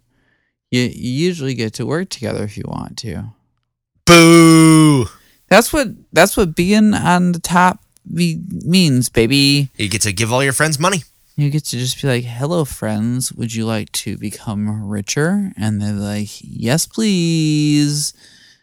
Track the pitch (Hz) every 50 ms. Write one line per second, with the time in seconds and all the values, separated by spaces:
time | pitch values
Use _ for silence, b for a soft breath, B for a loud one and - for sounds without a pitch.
0 | _ _ _ _ _ _ _ _ _ _ _ _ _ _ - 123 123 113 - -
1 | 76 123 123 139 170 180 180 170 135 135 131 113 117 110 - - 123 117 139 165
2 | 190 190 - - 123 107 107 - 104 107 104 101 - - - - - - - -
3 | - - 78 90 101 110 - _ _ _ _ _ _ _ _ _ _ _ _ _
4 | _ - 170 170 165 165 170 170 165 165 160 160 160 160 160 156 156 156 147 135
5 | 113 b b b b b b b b - 180 202 240 - - 311 269 196 - -
6 | _ _ - 151 175 196 - - 208 170 156 - 175 185 208 220 214 214 202 -
7 | 123 165 175 180 180 180 175 170 - - 170 180 180 180 - - _ _ _ _
8 | _ - 156 165 175 170 160 165 170 196 - - - 143 175 190 180 156 131 123
9 | 120 - - - 113 117 139 143 139 139 143 143 143 131 _ - 107 101 101 104
10 | - 104 95 87 117 110 120 127 139 139 127 - 147 160 156 131 160 185 202 175
11 | - _ _ _ _ _ _ - 147 143 139 156 - - - 120 127 127 - -
12 | - 139 127 120 123 120 117 120 135 147 175 175 151 131 - - - 107 107 107
13 | 107 117 123 127 127 - - - 117 113 113 113 110 113 113 107 101 - - -
14 | - 110 98 - 104 107 - - - - 104 101 104 107 107 107 107 98 107 104
15 | 101 - - 143 147 165 196 208 202 190 - - - 110 107 101 104 104 104 101
16 | 104 101 104 104 107 104 - - - - - - - 113 131 165 - - - -
17 | 220 214 196 180 170 165 165 160 156 156 151 151 151 151 147 147 147 147 147 147
18 | 151 - b b b b b b b b b b